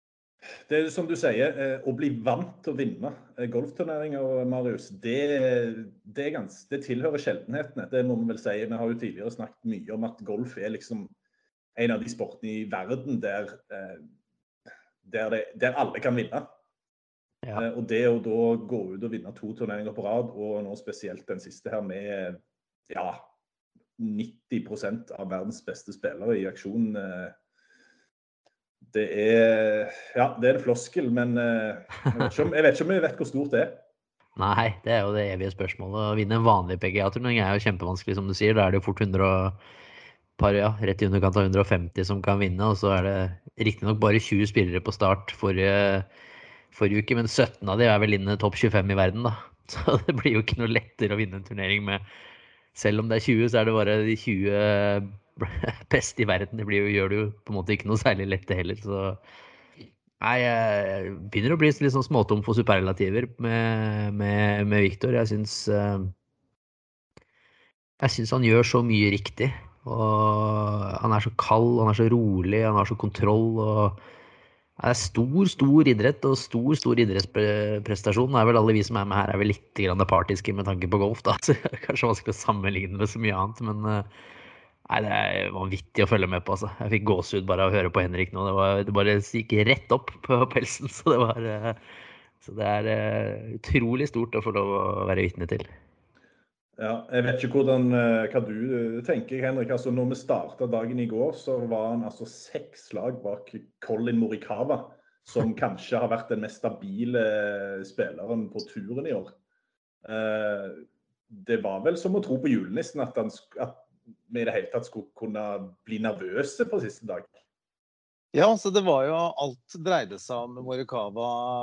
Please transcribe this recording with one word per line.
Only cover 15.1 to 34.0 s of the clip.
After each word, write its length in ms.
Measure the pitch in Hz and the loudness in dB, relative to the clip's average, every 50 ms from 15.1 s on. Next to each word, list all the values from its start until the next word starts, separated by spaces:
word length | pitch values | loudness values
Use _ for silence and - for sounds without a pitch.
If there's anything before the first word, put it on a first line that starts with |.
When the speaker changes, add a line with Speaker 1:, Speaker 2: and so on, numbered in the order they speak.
| 104 | -6
Speaker 1:
der 160 | 110 110 110 | -4 -4 -2
det, 120 | 113 110 - - - 113 | -2 -4 -4 -6 -4 -2
der 160 | 123 127 127 143 | 0 0 0 0
alle 220 | 139 135 - - - | -2 -2 -2 -2 -2
kan 140 | 131 120 123 | 0 0 0
vinne. 240 | 110 - - 143 151 - _ _ _ _ _ _ _ _ _ _ _ _ _ _ _ _ _ _ - 123 | -2 -4 -6 -8 -8 -10 _ _ _ _ _ _ _ _ _ _ _ _ _ _ _ _ _ _ -14 -10
Speaker 2:
Ja. 140 | 104 107 | -6 -6
Speaker 1:
Eh, 80 | 113 113 | -6 -4
og 140 | 117 120 113 101 | -6 -6 -6 -2
det 140 | 113 113 123 120 | 0 2 2 4
å 80 | 117 117 | 2 2
da 280 | 95 117 110 113 117 117 117 113 113 - | 0 -2 0 2 2 2 2 0 -2 -4
gå 120 | 123 113 98 92 92 98 | -6 -6 -6 -6 -8 -10
ut 80 | 113 | -8
og 80 | 113 113 | -8 -8
vinne 180 | 104 90 98 98 - | -10 -10 -12 -14 -12
to 160 | - 104 107 | -12 -12 -10
turneringer 400 | - 120 104 101 104 104 107 104 | -8 -8 -8 -6 -8 -8 -10 -10
på 80 | - 98 | -8 -6
rad, 300 | 101 110 120 120 117 120 | -4 -2 -2 -4 -4 -8
og 220 | 104 104 107 107 104 104 | -10 -8 -6 -6 -6 -6
nå 100 | 98 101 | -8 -12
spesielt 480 | 104 - - 98 - - 95 90 92 - - | -12 -12 -12 -12 -12 -12 -12 -12 -12 -12 -12
den 100 | 101 92 | -12 -12
siste 320 | - 90 - - - 117 | -12 -16 -18 -16 -10 -8
her 140 | 113 107 104 | -6 -6 -6
med, 560 | 98 92 98 101 101 101 98 92 90 90 85 _ _ _ _ _ _ _ _ _ - | -6 -8 -10 -8 -8 -8 -6 -8 -8 -10 -12 _ _ _ _ _ _ _ _ _ -12
ja, 220 | - - - - - - - - _ _ _ _ _ _ _ _ _ _ _ _ _ | -10 -8 -8 -8 -8 -10 -14 -20 _ _ _ _ _ _ _ _ _ _ _ _ _
nitti 640 | - 113 110 104 104 113 117 - _ _ _ 131 104 - | -10 -8 -6 -4 -6 -6 -8 -10 _ _ _ -6 -6 -6
prosent 480 | - 107 104 - 98 110 117 - - - | -6 -8 -8 -6 -6 -6 -8 -10 -12 -14
av 160 | - 98 92 | -12 -10 -8
verdens 300 | 95 92 92 107 - - - | -8 -6 -6 -8 -10 -10 -12
beste 320 | - - - - - 95 | -14 -14 -12 -14 -18 -12
spillere 400 | - - - - - 196 233 233 | -8 -8 -8 -6 -4 -2 -2 -2
i 80 | 139 95 95 | 0 -2 -4
aksjon, 400 | 87 - - 98 104 117 117 107 104 104 | -6 -10 -10 -6 -4 -2 -2 -2 -2 -4
eh, 320 | 98 95 90 90 90 - - _ _ _ _ _ _ _ _ _ _ _ _ _ _ _ _ _ _ _ _ _ _ _ _ _ _ _ _ _ _ - | -8 -8 -10 -10 -12 -14 -16 _ _ _ _ _ _ _ _ _ _ _ _ _ _ _ _ _ _ _ _ _ _ _ _ _ _ _ _ _ _ -6
det 160 | - 107 107 82 80 | -2 -2 -2 0 0
er, 800 | 104 104 110 113 113 113 113 113 110 110 107 107 107 104 104 - - - - - 123 | 0 4 4 6 6 6 6 6 4 4 2 2 0 0 -4 -8 -12 -14 -6 0 0
ja, 140 | 123 117 - 113 | 0 0 0 2
det 80 | 117 127 | 4 4
er 100 | - - | 4 4
en 80 | - 247 | 2 0
floskel, 400 | 233 - - - - 180 147 123 120 | 0 0 -2 -6 -4 -2 -2 0 0
men, 220 | 120 120 123 117 120 | 0 0 0 0 0
eh, 400 | 120 117 113 113 110 107 104 - - - - - - 139 | 0 0 0 0 -2 -4 -6 -8 -12 -16 -12 -4 0 0
jeg 80 | 110 120 | 0 2
vet 120 | 127 120 - | 0 0 0
ikke 160 | - 151 170 | 0 0 2
om, 60 | 151 151 | 2 4
jeg 80 | 156 147 | 6 6
vet 80 | 139 | 6
ikke 140 | - 165 165 | 4 2 0
om 60 | 196 185 | 2 2
jeg 100 | 160 147 | 0 0
vet 120 | - - 151 | -2 -4 -6
hvor 80 | - | -4
stort 240 | - 135 143 143 - | -4 -4 -2 0 0
det 100 | 117 156 - | 0 0 0
er. 40 | - - - _ _ _ | -4 -10 -20 _ _ _